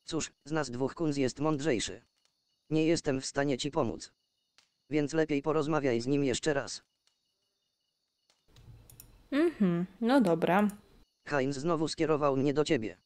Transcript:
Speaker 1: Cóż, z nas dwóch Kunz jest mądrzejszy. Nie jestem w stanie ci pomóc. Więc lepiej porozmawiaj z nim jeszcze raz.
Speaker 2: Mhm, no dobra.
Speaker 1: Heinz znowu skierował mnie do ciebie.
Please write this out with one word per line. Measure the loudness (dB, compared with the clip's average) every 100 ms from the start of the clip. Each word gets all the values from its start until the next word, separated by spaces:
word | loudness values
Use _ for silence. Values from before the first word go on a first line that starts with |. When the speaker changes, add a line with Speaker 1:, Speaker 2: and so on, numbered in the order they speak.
Speaker 1:
Cóż, | -8 -6 -6 -10
z | -6
nas | -4 -4
dwóch | -4 -6
Kunz | -2 -2 0
jest | 0 0
mądrzejszy. | -2 0 0 -2 -2 -10 -18 _ _ _ _ _ _
Nie | 0 2
jestem | 0 0 -4
w | -4
stanie | -2 -2 -2
ci | -2
pomóc. | -2 -2 -4 -12 _ _ _ _ _ _ _ _
Więc | -2 0
lepiej | 0 0 0
porozmawiaj | 0 0 0 0 0 0
z | 0
nim | 0
jeszcze | 0 0 0
raz. | -2 -4 -10 -16 _ _ _ _ _ _ _ _ _ _ _ _ _ _ _ _ -20 -20 -20 -20 -20 -20 -20 _
Speaker 2:
Mhm, | 0 0 2 2 2 -2 -4
no | 2 4
dobra. | 4 4 2 2 2 -2 -14 -20 _ _ -4
Speaker 1:
Heinz | 0 0 -2
znowu | -2 0 0
skierował | 0 0 2 2 2
mnie | 2
do | 2
ciebie. | 2 0 -2 -10